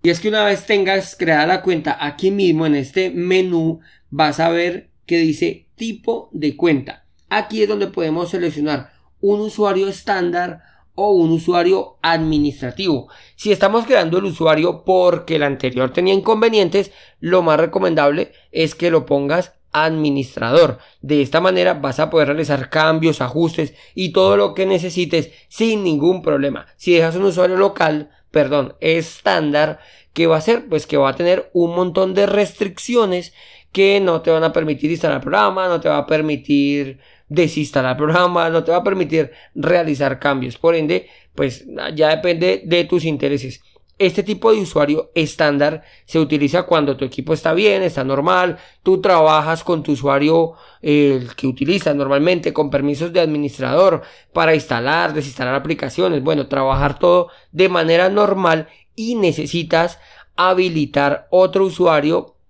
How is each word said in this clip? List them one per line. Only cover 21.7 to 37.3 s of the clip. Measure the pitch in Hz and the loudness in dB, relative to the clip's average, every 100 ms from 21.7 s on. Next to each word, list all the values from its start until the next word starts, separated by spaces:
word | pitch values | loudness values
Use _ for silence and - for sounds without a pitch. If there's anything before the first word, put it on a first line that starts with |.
| 165 | 0
vas | 139 127 | -4 -4
a | 156 | 0
poder | 165 147 | 2 0
realizar | 151 143 139 120 | -2 -2 -4 -2
cambios, | 156 160 160 160 147 | 0 0 2 0 0
ajustes | 123 151 165 165 147 - - - | -4 -2 -2 -2 -6 -8 -16 -8
y | 180 | -2
todo | 190 190 202 | 2 2 4
lo | 202 | 0
que | 160 190 | -2 -2
necesites | 185 175 170 170 165 - - _ | -2 -2 -4 -2 -2 -4 -14 _
sin | - 226 214 | -2 0 0
ningún | 185 151 160 185 | 0 0 0 0
problema. | 160 143 139 - - _ | -2 -2 -2 -6 -14 _
Si | - | 2
dejas | 170 165 170 | 2 2 0
un | |
usuario | 196 170 185 185 | 0 2 2 4
local, | 196 196 160 151 151 _ _ | 0 2 -2 -2 -8 _ _
perdón, | 156 131 143 131 - | 0 2 0 -2 -4
estándar, | 160 165 160 - 208 180 151 147 156 156 - - _ | -2 0 -2 -4 0 0 0 0 0 -4 -16 -20 _
¿qué | - 165 | 0 2
va | 156 | 2
a | |
hacer? | 160 233 262 | 2 -2 -2
Pues | 156 - | -6 -2
que | 147 | 0
va | 135 | 0
a | 135 | 0
tener | 175 185 - | 0 0 0
un | 180 170 170 | -2 0 0
montón | 180 175 190 | -2 0 0
de | 190 202 | 0 0
restricciones | 202 202 - 202 185 - 240 208 180 170 _ - - _ | 0 -2 -4 -8 -6 -2 0 0 -2 -6 _ -20 -20 _
que | 185 196 202 | 0 2 4
no | 185 160 | 2 0
te | 165 | 0
van | 160 | 2
a | 160 | 2
permitir | 165 156 143 151 | 0 -2 -2 -4
instalar | 170 160 147 | -2 -2 -2
programa, | 135 190 208 190 185 | -2 0 2 0 -2
no | 165 | 0
te | 165 | 0
va | 147 | -2
a | 143 | 0
permitir | 156 156 143 - 143 143 143 135 131 _ _ | -2 -2 -6 0 0 2 -2 -6 -12 _ _
desinstalar | _ | _